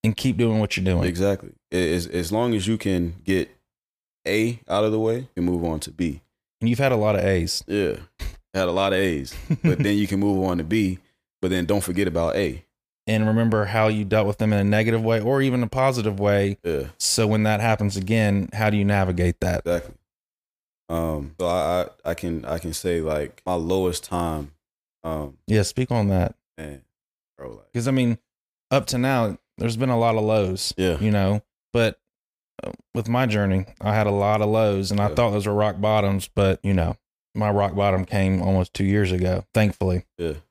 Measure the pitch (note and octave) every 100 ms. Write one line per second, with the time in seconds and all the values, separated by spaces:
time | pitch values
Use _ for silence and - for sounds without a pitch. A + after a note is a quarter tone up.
0 | A2 G#2+ C3+ G2+ A#2 A2 G#2 - F#2 F2
1 | F2+ E2+ G2 F#2+ - - _ F2+ E2+ F2
2 | E2+ F2 E2 G#2+ A#2+ A2 F#2+ A2 G2 F2+
3 | E2+ F2 - F#2+ - _ _ _ _ _
4 | _ _ E2 G#2 A2+ A#2+ - G2 G#2+ A2
5 | A2 A#2 B2+ - F2 F2 E2+ D#2 - D#2+
6 | E2+ D2 _ _ _ _ A2+ A#2+ C3+ A#2
7 | G#2+ G2+ F#2+ F#2 E2 - - G2+ F2 G1+
8 | - _ - - _ F#2+ F2+ F2+ G2 F#2+
9 | F#2+ D2+ C2 - - - E3 - G#2 G2+
10 | G2 G2 G2+ F#2+ F#2+ F2 D#2+ A2 F#2+ F2+
11 | _ _ _ _ F#2 F#2 F2 G2+ F#2+ F2+
12 | F#2 E2 E2 - F2+ C2+ _ _ _ _
13 | - G#2+ A2 A2 A2+ A2 G2 A2 A2 G#2+
14 | G2+ A2 G2+ G2+ A2 G#2 G2+ G#2+ A2 A2+
15 | A2+ A2+ A2 C#3 C3+ B2 A2+ C3 C3+ B2
16 | A2 G2 G#2 G2+ G2+ G2+ F2 D2 C2+ -
17 | - - G#2+ G#2+ G#2+ G#2+ A2+ G#2+ G#2 G2
18 | F#2 A2+ G#2+ G2 F#2+ A2 G#2+ G#2 G2+ G2+
19 | F#2 F2 F2+ - F2+ E2 E2+ F2 - -
20 | _ _ _ _ _ _ _ _ - E2
21 | E2 D2+ C#2+ D2+ F2+ F2+ D#2 F2+ - _
22 | D#2 E2+ F2 D#2+ A#1 E2 E2 D#2+ F#2 E2+
23 | D#2 D2+ D2 - - F2+ E2 F#2+ F#2 E2+
24 | - F2+ E2+ D#2 C#2+ _ _ _ _ _
25 | E2 D#2 D2 C2+ - G#2+ G2 - B2+ A#2+
26 | G2+ F#2+ - - _ - D2+ C#2 _ _
27 | _ _ _ _ C2 G#1+ G1+ A#2+ A#2+ C3
28 | B2 A2+ _ _ _ _ _ C3+ - B2
29 | C3 C3 A2 - _ - A#2 A2+ C3 A#2
30 | A#2 A2 G#2+ A2 F#2+ F#2 - - F#2 D2+
31 | G#2+ G#2 F#2+ G#2 _ _ _ A#2+ A2+ -
32 | _ _ _ _ _ - - - _ A#2+
33 | A2 A#2+ C3 G#2+ G2+ F#2+ F#2+ - G2+ G#2+
34 | G#2 G2+ G2+ G#2+ G#2+ A2 A2 G2 F#2+ G2+
35 | G#2 D2+ A#2 G#2 G#2 G#2 G#2+ F#2+ G#2 G#2+
36 | G2+ F#2+ - - G2 F#2 G2 F#2 E2 -
37 | _ _ _ G#2+ G#2 G2+ G2+ G2 G2+ F#2
38 | F#2 G2+ F#2+ F#2+ F2+ F#2+ F2+ - G2 G#2
39 | F#2+ F2+ F#2 F2+ - A2 G#2 - F#2+ F2+
40 | - - E2 D2+ _